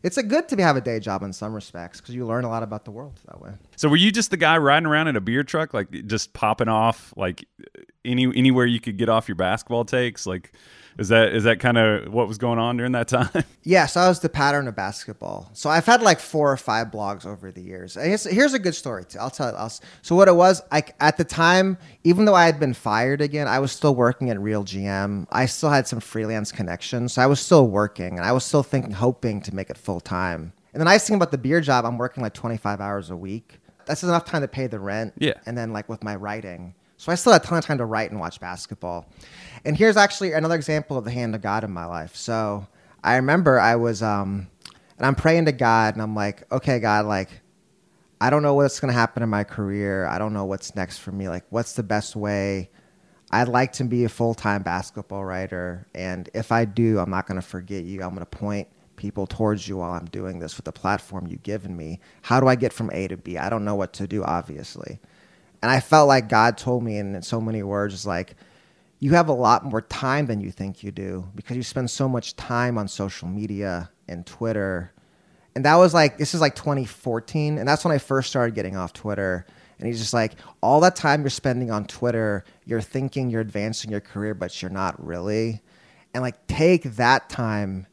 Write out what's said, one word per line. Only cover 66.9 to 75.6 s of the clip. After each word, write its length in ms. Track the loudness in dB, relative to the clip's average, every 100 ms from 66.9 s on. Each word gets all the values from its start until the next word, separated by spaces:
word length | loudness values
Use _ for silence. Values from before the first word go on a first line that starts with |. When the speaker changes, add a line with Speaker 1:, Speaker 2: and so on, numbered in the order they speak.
| -4
Speaker 1:
in, 160 | -6
in 80 | -8
so 180 | -6 -6
many 220 | -4 -6
words, 320 | -4 -4 -4
is 120 | -6 -6
like, 280 | -6 -6 -14 _ _ _ _ _ _
you 140 | 2
have 160 | 4 4
a 40 |
lot 320 | 2 4 4
more 180 | 2 -6
time 440 | -6 -6 -2 -2 0
than 140 | -4
you 100 | -6
think 320 | -8 -10 -8
you 80 | -12
do 380 | -10 -8 -8 -12
because 220 | -16 -10 -10
you 60 |
spend 280 | -8 -6 -6
so 180 | -2 -2
much 280 | -2 -6 -14
time 420 | -6 -2 0 -2
on 100 | -6
social 400 | -6 -8 -6 -10
media 640 | -8 -6 -6 -6 -6 -10 _ -16
and 160 | -14 -14
Twitter. 640 | -8 -4 -2 -4 -4 -8 _ _ _ _ _ _
And 100 | -2